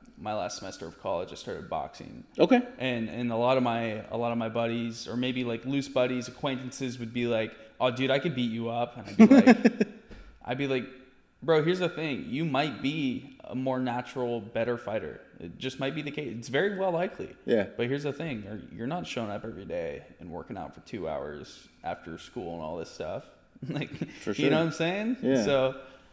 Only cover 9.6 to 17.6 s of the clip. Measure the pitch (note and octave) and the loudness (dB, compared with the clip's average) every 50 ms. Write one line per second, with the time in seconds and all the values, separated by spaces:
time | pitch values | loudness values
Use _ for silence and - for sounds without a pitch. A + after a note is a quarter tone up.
9.6 | - A3+ - - G#3+ - - - - - - - - - - - - - B2+ C3 | 8 4 4 2 -2 -2 -4 -16 -20 -20 -20 -20 -20 -20 -20 -12 -6 -6 -4 -2
10.6 | C#3 C3+ C3+ B2+ A2 - - - - - - _ _ _ _ - - D3 D#3+ D#3 | 0 0 0 0 -2 -4 -12 -18 -20 -20 -20 _ _ _ _ -4 2 4 4 6
11.6 | D3 E3+ F3+ F#3 F3+ D#3+ - D3 D#3+ D3+ C3 G2 - - A#2 C#3+ E3 D#3+ C3 C3 | 6 4 2 2 0 -2 -2 -2 -2 -2 -2 -4 -4 -4 -2 -2 0 0 2 2
12.6 | D3+ D3+ A#2+ - - C3+ D#3 D#3+ C#3+ C3 A#2+ - - - - - - - G#2+ B2+ | 0 0 -2 -2 -2 -2 0 0 0 0 0 -2 -6 -12 -18 -16 -12 -8 -6 -2
13.6 | C3 C3 B2+ B2+ B2+ B2+ A#2+ B2 B2 - - C3 B2 A#2+ A#2+ A#2 G2+ A2 - A2+ | -2 0 0 0 0 -2 -2 -2 -4 -6 -4 -4 -2 -2 -2 -4 -4 -4 -2 -2
14.6 | A2+ B2 A#2+ A#2 - G2+ G#2+ G#2+ F2+ D2 - - - - - - - F2 - - | 0 0 0 -2 -2 -2 -2 -2 -4 -6 -10 -12 -16 -20 -16 -14 -12 -12 -10 -8
15.6 | - C3 B2+ - C3+ C#3 D3+ - C#3+ D3 C#3+ D3+ D3 A#2 G#2+ A#2+ A2+ - A#2+ C#3+ | -8 -6 -4 -4 -4 -4 -4 -4 -6 -6 -6 -6 -6 -6 -6 -8 -6 -2 0 2
16.6 | F#3 G#3 G3+ F#3+ F#3+ F#3 E3+ E3 F3+ - - - - - - - - - A#2 G#2+ | 2 2 0 0 0 0 0 0 0 -2 -4 -8 -12 -12 -12 -6 0 2 2 2